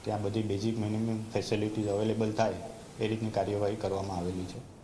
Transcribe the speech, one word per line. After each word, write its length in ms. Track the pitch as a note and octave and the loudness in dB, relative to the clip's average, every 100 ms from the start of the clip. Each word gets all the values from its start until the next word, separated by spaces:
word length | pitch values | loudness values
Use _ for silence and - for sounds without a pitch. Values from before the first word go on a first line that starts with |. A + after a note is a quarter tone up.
ત્યાં 180 | A2 G#2+ | 0 0
બધી 200 | G2+ A2 | 2 0
બેઝિક 360 | G#2+ G2+ A2 A2+ | 2 0 0 0
મિનિમમ 440 | G#2 G#2+ A2+ A2 | 0 2 0 0
ફેસિલિટીઝ 640 | A2 G#2 F#2+ G#2+ G#2+ A2 G#2 | 0 -2 2 0 2 0 2
અવેલેબલ 460 | G2+ G#2+ A2 A2 | 2 2 2 2
થાય 220 | - A2 F2+ - - - - | 4 2 2 -8 -12 -14 -2
એ 60 | G#2+ | 0
રીતની 240 | A2 A2 | 0 0
કાર્યવાહી 460 | G#2+ G2 G2+ G2+ G#2+ | 0 2 2 2 0
કરવામાં 400 | G2 F#2+ G2 F2+ | 0 0 -2 -2
આવેલી 280 | F2 F2+ | -2 -2
છે. 320 | F2+ A#2+ - - | -6 -8 -12 -18